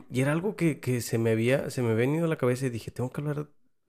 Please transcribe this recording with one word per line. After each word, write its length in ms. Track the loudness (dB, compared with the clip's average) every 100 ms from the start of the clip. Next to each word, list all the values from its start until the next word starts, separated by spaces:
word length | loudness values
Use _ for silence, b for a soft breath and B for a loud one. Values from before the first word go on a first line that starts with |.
| -4
y 100 | 0
era 120 | 2
algo 240 | 2 -2 0
que, 240 | 0 0
que 200 | -2 -2
se 180 | 0 0
me 120 | 2
había, 380 | 2 4 2 0
se 120 | -2
me 60 | 2
había 160 | 2 2
venido 180 | 2 0
a 20 |
la 80 | 0
cabeza 300 | 0 0 -2
y 40 |
dije, 200 | -4 -8
"Tengo 200 | -6 -6
que 100 | -4
hablar 280 | -4 -4 -8 _ _ _